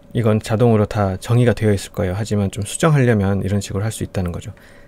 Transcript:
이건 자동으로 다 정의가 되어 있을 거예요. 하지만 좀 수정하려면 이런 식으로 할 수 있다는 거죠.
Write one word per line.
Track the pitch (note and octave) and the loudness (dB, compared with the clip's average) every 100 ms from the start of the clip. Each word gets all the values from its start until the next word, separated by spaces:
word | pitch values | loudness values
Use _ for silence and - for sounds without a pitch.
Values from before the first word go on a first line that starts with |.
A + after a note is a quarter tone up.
| - | -8
이건 | - G#2 G#2+ | -2 2 0
자동으로 | - A2 A#2+ A2 G#2 | 0 2 4 4 2
다 | - G2 F#2+ | 0 -2 -2
정의가 | - A#2 A#2+ | 0 2 2
되어 | G#2 A2 | 2 2
있을 | G2+ - | 0 -2
거예요. | - F#2 F#2 | -6 -4 -4
하지만 | A2 G#2 G2 | -2 0 -2
좀 | - G2 | -4 -8
수정하려면 | - E3 D3 A#2+ A2 G2 G2 | -2 2 4 4 4 2 0
이런 | G2 G2+ | 0 -2
식으로 | - F#2+ | -2 -4
할 | G#2+ | -6
수 | - | -6
있다는 | - - F2 | -6 -4 -4
거죠. | - - - - - | -6 -12 -16 -20 -20